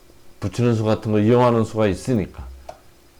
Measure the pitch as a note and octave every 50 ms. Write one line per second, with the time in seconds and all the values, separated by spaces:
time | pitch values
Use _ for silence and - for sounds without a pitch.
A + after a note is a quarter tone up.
0 | _ - - - - - - - - G2+ - - A#2+ A#2+ A#2 A2 A2 G#2+ A2 -
1 | - G#2+ G#2+ G#2+ G#2 A2 A#2+ A#2+ B2 B2 A#2+ A#2 A2 A2 - A2 A2 G#2 F2+ F#2
2 | - - C3 G#2+ F2 - - - - - - - - - - - - - - _
3 | _ _ _ _